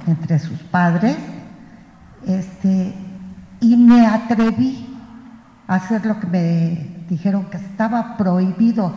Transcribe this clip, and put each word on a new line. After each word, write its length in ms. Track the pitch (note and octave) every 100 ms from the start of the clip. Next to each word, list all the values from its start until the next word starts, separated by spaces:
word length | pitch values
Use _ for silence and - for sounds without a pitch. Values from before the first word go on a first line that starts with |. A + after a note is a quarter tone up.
| -
entre 320 | D#3+ - D#3+
sus 200 | - -
padres, 560 | - F3+ F3 E3+ A3 D4+ - - - - - - - - - -
este, 680 | F3+ F#3+ F3+ - F#3+ F#3+ F#3 - - - - - - -
y 160 | A#3 A#3+
me 300 | A#3+ A#3+ A3+
atreví 800 | A3 - A3+ A3+ A3+ C4 - - - - - - - - - -
a 100 | F#3
hacer 280 | - A3+ A3
lo 140 | G#3+
que 60 | F3+
me 800 | F3+ E3+ E3+ E3 E3 C#3+ - -
dijeron 380 | E3+ G3+ G3 F#3
que 60 | F3
estaba 600 | - - A3 A#3+ A#3 -
prohibido 760 | F#3 F3+ F#3 F#3 A#3 A3 F#3